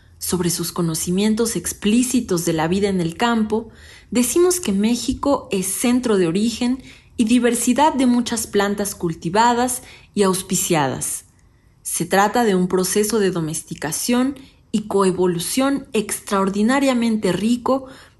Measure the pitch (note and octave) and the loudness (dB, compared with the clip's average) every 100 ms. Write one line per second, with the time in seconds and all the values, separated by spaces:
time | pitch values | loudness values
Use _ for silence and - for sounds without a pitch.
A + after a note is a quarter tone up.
0 | _ - - F3+ F3 E3+ E3+ - E3 D#3+ | _ -12 -4 -2 -2 -2 -4 -2 -2 -2
1 | F3 F#3 G#3+ A3 A3+ F3+ - - G3+ A#3+ | -2 0 2 2 0 -2 -6 -4 2 2
2 | B3 B3 - F3 E3+ D#3+ E3 F#3+ G3+ F#3+ | 2 0 0 -2 0 0 0 0 0 0
3 | E3 - A#3+ A3+ G#3+ G#3+ - - - - | -2 0 0 0 0 -2 -6 -16 -20 -20
4 | - A3 A#3+ E4+ F4+ F4+ - G3 A3 A#3+ | -4 -2 0 4 2 2 -2 0 0 0
5 | - B3 C#4 C4+ - G3 F#3 - A#3+ B3 | -2 -2 0 -2 -2 -4 -4 -2 0 0
6 | B3 G3+ E3 F#3+ A3+ - B3 C4 - - | 2 2 2 2 0 0 -2 -2 -8 -20
7 | _ - G#3+ B3 A#3+ A#3+ - B3 D#4 B3+ | _ -2 2 4 4 2 2 4 4 4
8 | B3+ A#3+ A#3 A3+ - G3+ G3+ G3+ G3+ - | 4 2 0 -4 -2 0 0 0 -4 -4
9 | F3 E3 E3+ G3+ A#3+ A#3+ B3+ - - - | -4 -4 -2 2 4 4 0 -4 -12 -20
10 | - G3+ G3 F3+ - F3+ - E3 C3+ D3 | -8 0 2 0 -2 -4 0 0 0 -2
11 | - - - _ _ _ _ _ - - | -6 -8 -12 _ _ _ _ _ -10 -6
12 | F3 F#3+ G#3 B3 A3+ F#3 F3+ F#3 F#3 G#3 | 0 2 2 2 2 2 2 0 0 0
13 | G#3 A3+ G3 F3 D#3 D#3+ - - D3 - | 0 0 0 -2 -4 -8 -12 -10 -8 -6
14 | - A#3+ C4+ C#4 - _ _ A3 - G3 | -2 0 0 -4 -16 _ _ -6 -2 2
15 | F#3+ F3 F#3 E3+ - C4 C4+ C#4 - A3 | 2 2 0 0 -2 -2 0 -2 -2 -4
16 | G#3+ - - G3 G3 G3+ A3 C#4 C4+ B3 | -4 -8 -4 -2 0 0 2 2 2 2
17 | A#3 A3 G3 E3+ G#3+ A#3+ - C4 - - | 0 0 0 0 0 -2 0 -2 -4 -18
18 | - _ | -20 _